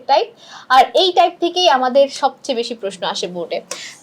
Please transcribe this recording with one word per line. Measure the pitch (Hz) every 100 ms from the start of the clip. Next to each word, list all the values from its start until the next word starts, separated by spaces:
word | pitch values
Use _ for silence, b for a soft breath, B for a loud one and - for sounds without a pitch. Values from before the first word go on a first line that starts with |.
| -
টাইপ। | 294 440 - B B B
আর | 262 254
এই | 302 370
টাইপ | 359 349 -
থেকেই | 349 349 359
আমাদের | 262 254 262 277
সবচেয়ে | - 269 - - 233
বেশি | 233
প্রশ্ন | 233 196 185 175
আসে | 208 185
বোর্ডে। | 180 170 196 - B B B